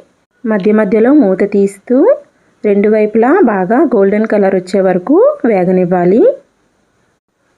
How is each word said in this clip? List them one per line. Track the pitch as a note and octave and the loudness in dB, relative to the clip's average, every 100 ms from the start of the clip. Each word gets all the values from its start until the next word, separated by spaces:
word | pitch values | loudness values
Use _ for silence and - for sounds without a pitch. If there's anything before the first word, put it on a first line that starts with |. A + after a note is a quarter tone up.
| - _ _ _ A3+ | -4 _ _ _ -6
మధ్య | G#3+ F#3 G#3+ | -4 0 0
మధ్యలో | G#3+ G#3+ A#3+ D4+ | 0 0 2 2
మూత | G#3 F#3 G3+ G3+ | 2 0 -2 -2
తీస్తూ | G3 - - B3+ G4 D5 - _ _ _ A3 | -2 -4 -4 0 2 0 -4 _ _ _ -4
రెండు | G3+ G#3 G#3+ | 0 0 0
వైపులా | G#3+ A3+ A#3 F4+ C4 | 0 0 0 2 0
బాగా | G3+ F#3 A#3 D#4+ A3+ | 0 -2 0 0 0
గోల్డెన్ | G3 G#3 G#3+ | 0 0 -2
కలర్ | G#3+ F#3+ F#3+ | 0 0 -2
వచ్చే | F#3 G#3 F#3+ | -4 -2 0
వరకు | F3+ F3+ D#4 C5+ D5+ B3 | -2 0 2 2 0 -2
వేగనివ్వాలి. | G3 F3+ F#3 F3+ F3+ F3 G#3+ A4 C#5+ _ _ _ _ _ _ _ _ _ _ _ | -2 0 0 0 0 0 2 2 -2 _ _ _ _ _ _ _ _ _ _ _